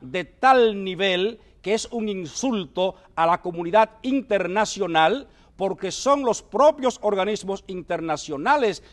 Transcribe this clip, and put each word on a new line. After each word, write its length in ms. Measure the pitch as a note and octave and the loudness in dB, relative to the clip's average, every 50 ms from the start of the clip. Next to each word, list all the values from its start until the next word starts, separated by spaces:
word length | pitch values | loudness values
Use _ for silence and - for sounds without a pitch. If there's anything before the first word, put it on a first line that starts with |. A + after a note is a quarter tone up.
de 240 | - B2+ C3 F#3 F3 | -14 -8 -8 -8 -8
tal 580 | - _ _ B3+ C4 C4 B3+ A#3 A3+ G#3 G3 | -8 _ _ 4 6 6 6 6 4 2 -2
nivel 560 | F#3+ F#3+ F#3 E3 G3 G3 F3+ F3+ F#3 A3+ A#3 - _ _ _ _ | -6 -6 -2 0 0 0 2 0 0 -2 -4 -8 _ _ _ _
que 120 | - F#3 G#3+ | -4 -2 -2
es 120 | A3 - - | -2 -4 -6
un 160 | A#3+ A#3 A3 G#3+ | -6 -4 -4 -4
insulto 880 | G3 F#3+ F3 C#3 - - - C4+ A3+ G3+ E3+ C3 - F3+ F#3 F#3+ - - _ _ _ | -4 -6 -8 -8 -8 -4 -4 -2 -2 -4 -4 -6 -2 -2 -2 -2 -4 -8 _ _ _
a 100 | - E3 | 0 2
la 160 | E3 E3+ F3 | 2 2 0
comunidad 500 | - F3+ E3+ E3+ F3 E3+ F#3 G#3+ A3 A3 - - | -2 -6 -8 -6 -2 2 4 4 4 4 0 -6
internacional, 1300 | - C4 C4+ C#4 G#3 - G#3 G3 F3+ E3+ F#3 G#3+ G#3+ - - F#3+ G3 E3+ E3 D#3+ D#3+ E3 A3 C#4 C4+ - _ _ _ _ _ | -4 -2 -2 -2 0 0 0 0 0 -2 -2 -2 -2 -2 -2 -4 -4 0 4 4 4 4 2 0 -6 -12 _ _ _ _ _
porque 340 | - F#3+ G3 F3+ - - F#3 | -6 -4 -4 -4 -6 -8 -8
son 320 | - - - - C#4 - | -8 -2 0 2 2 2
los 200 | C4+ A#3 G3+ - | 2 0 -2 -2
propios 560 | - _ - G#3+ C#4 D#4 D4+ C#4+ B3+ - - - | -6 _ 2 4 4 4 4 2 -2 -4 -4 -2
organismos 600 | - G#3 G3+ F#3+ F#3 G#3 G#3+ F#3+ - F#3+ G3 F#3+ - - | -2 0 0 0 0 -2 -2 -4 -6 -8 -8 -8 -10 -12
internacionales 1120 | F#3+ F3+ D3 - F3 D#3+ E3 E3 D3+ D3 - - D3 C3+ D#3+ A#3+ D4 D4 B3 G#3 E3+ - - - | -12 -12 -6 -6 -6 -4 -4 -4 -6 -6 -6 -8 -8 -2 0 2 2 2 2 0 -2 -4 -10 -20